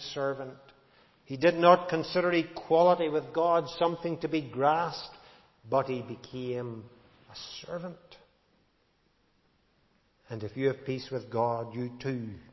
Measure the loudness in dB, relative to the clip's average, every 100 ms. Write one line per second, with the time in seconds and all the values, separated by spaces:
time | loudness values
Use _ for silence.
0 | -12 -4 -4 -4 -8 -14 -20 -20 _ _
1 | _ _ -12 2 4 8 8 8 6 -2
2 | -2 0 2 2 0 -4 2 6 6 6
3 | 2 -2 -2 0 2 2 0 0 0 0
4 | -4 -4 -2 -4 -4 0 2 2 0 -6
5 | -12 -18 -20 -20 _ _ -2 0 0 -4
6 | -8 -12 -12 -10 -6 -6 -6 -10 -14 -20
7 | -20 _ -20 -18 -16 -16 -12 -10 -10 -14
8 | -20 -20 _ _ _ _ _ _ _ _
9 | _ _ _ _ _ _ _ _ _ _
10 | _ _ -14 -10 -8 -2 0 0 -4 -8
11 | -6 -8 -4 0 0 0 -4 -6 -8 -8
12 | -6 -6 -8 -12 -18